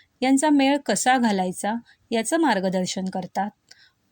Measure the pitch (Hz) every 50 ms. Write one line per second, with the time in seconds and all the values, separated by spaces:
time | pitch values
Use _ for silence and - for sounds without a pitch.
0 | _ _ _ - 247 254 269 269 311 302 294 285 269 269 285 285 285 - 214 185
1 | - 262 254 262 240 226 202 190 185 185 180 - - 202 220 233 - _ _ _
2 | _ - 226 226 220 - 320 339 330 285 220 190 185 190 180 190 180 180 - 196
3 | 190 190 - 190 175 175 - - 190 208 - _ _ _ - _ _ _ _ _
4 | _ _